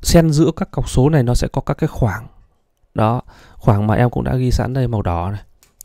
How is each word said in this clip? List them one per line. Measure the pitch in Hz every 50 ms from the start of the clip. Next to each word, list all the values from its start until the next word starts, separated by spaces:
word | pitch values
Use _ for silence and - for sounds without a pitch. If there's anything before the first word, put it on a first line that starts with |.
xen | - - - 170 165 160
giữa | 143 147 165 160 160
các | - 196 -
cọc | - 139 - -
số | - 131 127 151
này | 160 143 120
nó | 120 127
sẽ | - -
có | - - 135
các | - - 143
cái | - 156
khoảng. | 151 - - - 104 85 110 120 - - - _ _ _ _ _ _ _ _ _ _ -
Đó, | - 107 110 120 127 - - - - - - -
khoảng | - - 117 107 101 107
mà | 110 104
em | - 123 120
cũng | - 131 123
đã | 131 131
ghi | 127 127 123
sẵn | - - 107 117 127
đây, | 135 127
màu | 117 117 104
đỏ | 92 90 85 85 85 98
này. | 104 104 - - _ _ _ _ _ -